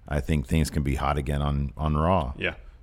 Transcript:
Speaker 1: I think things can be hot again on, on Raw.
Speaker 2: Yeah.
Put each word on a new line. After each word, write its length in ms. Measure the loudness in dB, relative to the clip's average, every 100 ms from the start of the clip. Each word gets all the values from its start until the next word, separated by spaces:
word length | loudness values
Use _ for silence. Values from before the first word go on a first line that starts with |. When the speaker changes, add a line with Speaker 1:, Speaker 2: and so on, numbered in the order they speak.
| -4
Speaker 1:
I 100 | -2
think 260 | 2 0 2
things 220 | 2 2
can 120 | 0
be 140 | -2 0
hot 200 | 0 0
again 220 | 0 0
on, 300 | 0 0 -2 -2
on 200 | 0 2
Raw. 360 | 2 2 0 -4
Speaker 2:
Yeah. 180 | -6 -6 -14 -20